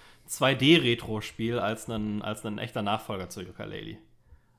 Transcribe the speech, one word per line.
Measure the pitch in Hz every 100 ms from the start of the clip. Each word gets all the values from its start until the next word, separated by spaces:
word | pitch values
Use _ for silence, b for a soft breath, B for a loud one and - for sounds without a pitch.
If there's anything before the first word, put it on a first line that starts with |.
| b b -
zwei | - 131
D-Retro-Spiel | 123 135 165 127 117 - 107 - - 113 120
als | 98 113 -
ein, | 113 107 104
als | 107 107 110
ein | 104
echter | 113 -
Nachfolger | 101 107 - 98 87
zu | -
Yooka-Laylee. | 92 - 104 104 107 107 - _ _ - _